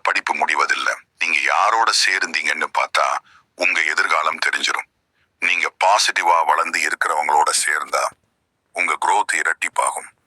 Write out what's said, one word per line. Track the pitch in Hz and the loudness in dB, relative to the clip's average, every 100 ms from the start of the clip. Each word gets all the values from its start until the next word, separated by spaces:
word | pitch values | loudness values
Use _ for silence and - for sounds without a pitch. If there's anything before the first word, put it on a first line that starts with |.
படிப்பு | - 92 - - | 0 -2 -2 -2
முடிவதில்லை. | - 76 73 - - - - _ | 0 0 0 0 -2 -4 -10 _
நீங்க | 85 76 | -2 -2
யாரோட | 69 76 101 113 113 101 - | 0 2 2 2 2 2 0
சேர்ந்தீங்கன்னு | 95 90 80 78 73 76 - | 0 -2 -4 -4 -4 -4 -4
பார்த்தா, | 65 80 69 71 - - _ - | -2 0 0 -2 -6 -20 _ -4
உங்க | 90 82 | -2 0
எதிர்காலம் | 78 78 - 80 80 80 - | 0 0 0 0 0 0 -2
தெரிஞ்சிரும். | - - - - _ _ _ _ _ | 0 -2 -4 -8 _ _ _ _ _
நீங்க | 87 90 78 - 95 | -2 0 -2 0 4
பாசிட்டிவா | 107 - 98 87 85 78 | 4 4 0 2 4 4
வளர்ந்து | 78 82 85 | 2 0 -2
இருக்கிறவங்களோட | 78 78 87 80 76 73 73 - - | -2 -2 -2 0 2 2 2 0 0
சேர்ந்தா, | 76 71 67 65 - _ _ _ _ _ | -2 -2 -2 -2 -6 _ _ _ _ _
உங்க | - 85 76 - | -6 -4 -2 0
growth | 98 101 | 0 0
இரட்டிப்பாகும். | 82 78 82 85 - 65 - - _ | -2 -2 -2 -4 -2 -2 -4 -10 _